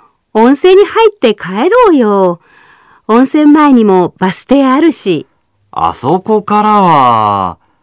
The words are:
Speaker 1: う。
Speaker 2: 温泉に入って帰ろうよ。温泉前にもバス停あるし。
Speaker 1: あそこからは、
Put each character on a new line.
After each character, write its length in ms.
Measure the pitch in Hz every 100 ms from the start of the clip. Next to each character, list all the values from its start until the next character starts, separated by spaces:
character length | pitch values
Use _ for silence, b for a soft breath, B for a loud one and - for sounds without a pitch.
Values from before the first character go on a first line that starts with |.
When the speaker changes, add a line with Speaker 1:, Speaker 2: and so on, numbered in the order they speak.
| _ _ _
Speaker 1:
う。 80 | 214
Speaker 2:
温 120 | 233
泉 240 | 285 370 381
に 80 |
入 240 | 392 440 453
っ 100 | -
て 160 | 233
帰 340 | 208 175 190 330
ろ 220 | 480 453
う 60 | 294
よ。 440 | 214 202 185 170 b b b b b b -
温 160 | 226
泉 280 | 262 311 302
前 200 | 302 294
に 100 | 247
も 300 | 214 185 165 -
バ 120 | 185
ス 160 | - -
停 180 | 277
あ 160 | 269 262
る 120 | 330
し。 340 | - 208 156 - _ _ _ _
Speaker 1:
あ 220 | - -
そ 300 | - 123 180
こ 200 | 202 214
か 200 | 196 208
ら 180 | 214 208
は、 800 | 185 151 127 113 107 101 92 - _ _